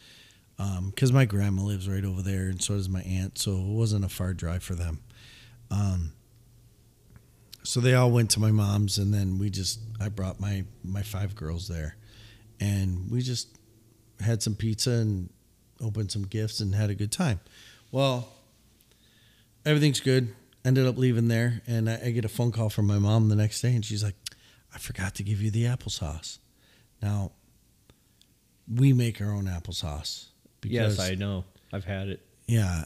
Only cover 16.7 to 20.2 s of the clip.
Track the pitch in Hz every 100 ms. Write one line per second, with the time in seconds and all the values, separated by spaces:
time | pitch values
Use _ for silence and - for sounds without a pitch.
16.7 | 98 107 98 104 - 170 95 - - -
17.7 | - - 127 135 123 117 - _ _ _
18.7 | _ _ _ _ _ _ _ _ _ 151
19.7 | 151 147 127 135 131